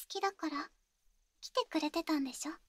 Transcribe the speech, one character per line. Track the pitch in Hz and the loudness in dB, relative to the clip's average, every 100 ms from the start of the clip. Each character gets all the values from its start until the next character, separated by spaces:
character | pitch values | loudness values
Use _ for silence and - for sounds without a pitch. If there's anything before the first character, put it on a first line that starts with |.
| - | -6
き | 392 | 0
だ | 392 | 0
か | 392 320 | 0 -2
ら、 | 294 311 _ _ _ _ _ _ - | -2 -6 _ _ _ _ _ _ -16
来 | - | -2
て | - - | 0 2
く | 320 | 2
れ | 302 | 2
て | 330 | 0
た | 330 302 | 2 2
ん | |
で | 269 | 2
し | - 294 | -4 -8
ょ？ | 330 | -10